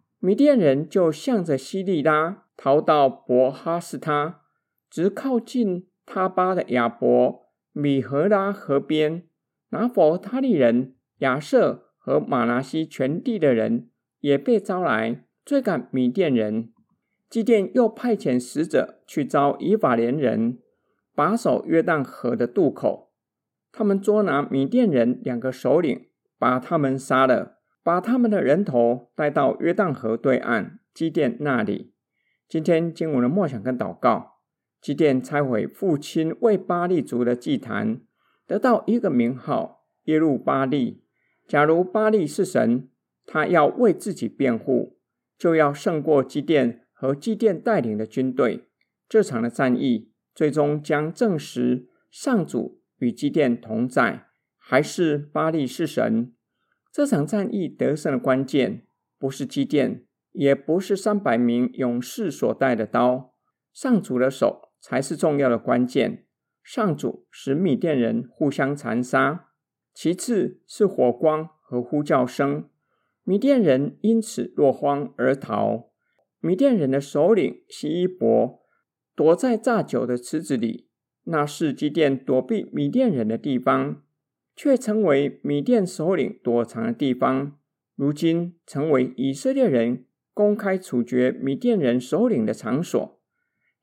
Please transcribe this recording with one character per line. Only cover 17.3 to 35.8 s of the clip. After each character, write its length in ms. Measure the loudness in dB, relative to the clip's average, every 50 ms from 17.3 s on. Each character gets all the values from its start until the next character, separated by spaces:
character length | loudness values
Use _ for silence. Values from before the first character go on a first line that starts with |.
| -4 -2 2
甸 260 | 4 4 4 2 2 2
又 160 | 2 2 2
派 260 | 0 -2 -2 -2 -2
遣 240 | 0 0 0 0 0
使 260 | -2 -2 -4 -4 -4
者 380 | 0 0 0 0 0 -6 _ _
去 200 | _ -4 -4 -4
招 320 | 0 2 2 2 2 0 0
以 160 | 0 0 2
法 180 | 2 4 2 2
莲 240 | 2 2 0 0 0
人， 420 | 0 0 2 2 0 -2 -2 -6 _ _ _ _ _ _ _ _ _ _ _
把 220 | 0 0 0 0
守 300 | 0 0 0 0 0 0 0
约 160 | 0 2 2
旦 180 | 2 0 -2
河 320 | -2 -6 -8 -6 -4 -4 -2
的 140 | -2 -2 -2
渡 240 | 0 2 2 2
口。 400 | 0 0 -2 -2 -2 -4 -10 _ _ _ _ _ _ _ _ _ _ _ _ _ _
他 100 | -2 0
们 160 | 0 0 2
捉 240 | 2 2 2 2 2
拿 180 | 2 0 0
米 240 | -2 0 -2 -2 0
甸 240 | 2 2 2 2 4
人 300 | 4 4 2 2 0 -2
两 160 | -4 -6 -6 -4
个 140 | -6 -6
首 300 | -8 -4 0 2 2 2
领， 260 | 2 0 -2 -4 -8 _ _ _ _ _ _ _
把 200 | 0 0 0 0
他 180 | -2 -2 -2 0
们 200 | 0 0 -2 -4
杀 300 | -2 0 2 2 4 4
了， 320 | 2 0 0 -6 _ _ _ _ _ _
把 180 | _ -2 -2 0
他 180 | 0 0 0 2
们 120 | 2 2
的 120 | 2 2
人 220 | 2 2 2 2 0
头 480 | 0 2 2 2 2 2 -2 -6 _ _
带 140 | -4 -4 -2
到 280 | 0 2 0 0 0 0
约 140 | -2 -2 0
旦 180 | 0 0 -2
河 240 | -2 -4 -4 -4 -4
对 220 | 0 0 0 0 0
岸， 420 | 0 -2 -2 -2 -4 -6 -12 -20 _ _ _
基 160 | -6 -6 -2
甸 280 | 0 0 0 0 -2 -2
那 240 | -4 -2 -2 0 -2
里。 300 | -2 -4 -6 -8 -14 _ _ _ _ _ _ _ _ _ _ _ _
今 160 | -6 -4 0
天 300 | 2 2 2 0 -2 -4
经 180 | -4 -4 -2
文 100 | 0 0
的 60 | 0 2
默 180 | 2 0 0 -2
想 140 | -4 -6
跟 160 | -6 -6 -4 -4
祷 140 | -4 -6 -6
告。 400 | -2 0 0 0 0 -4 -12 _ _ _ _ _ _ _ _ _ _
基 140 | -8 -8 0
甸 300 | 2 2 4 4 2 -2
拆 180 | -2 -2 -2
毁 240 | -2 0 0 -2 -2
父 320 | -4 -6 -4